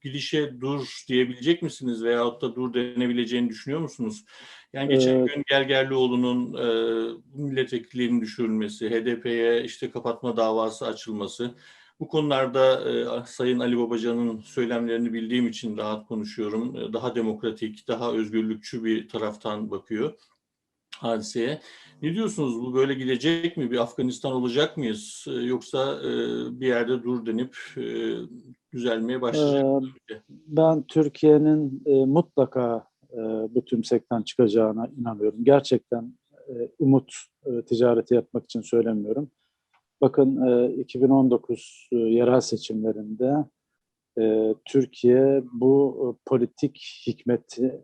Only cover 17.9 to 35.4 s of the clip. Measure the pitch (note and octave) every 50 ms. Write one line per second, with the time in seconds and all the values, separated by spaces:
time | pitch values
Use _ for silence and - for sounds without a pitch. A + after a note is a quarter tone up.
17.9 | A#2 A2 B2 A#2+ G#2+ A2+ A2+ G#2 A2 A2+ A2 A2 A2 G#2+ - - - A#2 A2+ A2+
18.9 | A2 A2 A2 - - G#2+ G#2+ G#2+ G#2+ - - A2 G#2+ G#2+ G#2+ G#2 G2+ F#2+ - -
19.9 | A2 G#2+ B2+ D#3 D3+ - _ _ _ _ _ _ _ _ _ _ _ _ _ _
20.9 | - - A#2 A#2 A#2 A2 G#2+ - - B2 A2+ C3 D#3 D#3 - - - - - -
21.9 | _ _ C#3+ D#3 E3+ G#3+ A3 G#3 - - D3 B2+ A#2 A#2 B2 B2+ B2+ C3 C3+ C#3
22.9 | C3+ C3 B2 B2+ C3 A#2+ C3 D#3+ E3 E3 E3 E3+ - D#3+ C3 A#2 B2 A#2+ A#2 A#2
23.9 | - - B2+ B2+ B2 - - C#3 C3 C3 B2 B2 A#2 C#3 D#3 D#3+ - D#3+ C3+ A2
24.9 | G#2+ G#2+ G#2+ - - - - C#3+ C3+ B2 A#2+ B2 B2+ B2 - - - C3+ C3+ C#3
25.9 | C#3 C#3 C3+ B2+ A#2+ A#2+ A#2 A#2+ A#2+ A#2+ B2 B2 B2 B2 C3 B2+ B2 A#2 A#2 A#2
26.9 | C3 A#2+ A#2 A#2+ B2+ A#2+ A2 A2+ A2 A2+ B2 C3 - - - - - B2+ A#2 A#2
27.9 | A#2 A#2 A2+ A2+ A#2 A#2 A#2+ A#2 A#2+ B2 C3+ C3 B2 _ _ _ - B2 A#2+ B2
28.9 | A2+ A2+ A2+ A#2 B2+ C3 B2+ A#2 C3 D3+ D3+ C#3+ C#3+ C#3 C3+ C3+ C3+ C#3 C3 C3
29.9 | C3 _ _ - A2 - _ - - - _ D#3 D3+ D#3+ D#3+ D#3+ D#3+ D3+ C3+ -
30.9 | - D#3+ D3+ D3 - - - D3+ D3+ D3+ D3+ D#3 D#3 D#3 D3+ C#3 C3 C#3 - D3+
31.9 | C#3 C3+ C3+ C3 C#3 E3 E3+ - _ C#3+ C3 - - B2+ B2 A#2 A2+ A2+ - _
32.9 | _ _ _ _ B2 A#2+ A2+ A2 A2 A2 A2 A2 A#2 B2 - - B2 A2 G#2+ -
33.9 | B2 A2+ - - B2 A2+ G#2 - - - B2 G#2+ G2+ A2+ A2 A2 G#2+ A2 A#2 B2+
34.9 | - C3+ A#2 A#2 A2 G2+ G#2 G#2+ G#2 A2